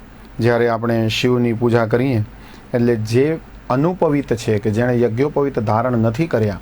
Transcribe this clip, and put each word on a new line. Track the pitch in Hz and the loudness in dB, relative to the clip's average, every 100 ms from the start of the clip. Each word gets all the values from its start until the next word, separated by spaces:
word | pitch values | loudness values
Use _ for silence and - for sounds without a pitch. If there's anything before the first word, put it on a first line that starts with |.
| - - - - | -20 -20 -14 -2
જ્યારે | 117 117 120 | 2 2 2
આપણે | 113 117 117 110 | 0 0 0 0
શિવની | - 127 123 120 | 0 0 2 0
પૂજા | 110 120 117 113 | 0 2 2 2
કરીએ | 120 139 113 107 - - - - | 0 2 0 -2 -8 -20 -20 -4
એટલે | 123 120 113 | 0 2 0
જે | 107 120 151 160 - - - | 0 2 2 -2 -8 -12 -4
અનુપવિત | 127 170 180 165 143 131 | 0 0 0 0 0 -2
છે | 113 120 104 | -4 -2 0
કે | 110 | 0
જેણે | 107 123 120 | 0 2 2
યજ્ઞોપવિત | 120 113 147 143 139 131 | 2 0 -2 0 -2 -2
ધારણ | 110 110 127 | 0 0 0
નથી | 117 113 117 165 | 0 0 0 -2
કર્યા | 120 107 90 | 0 -2 -4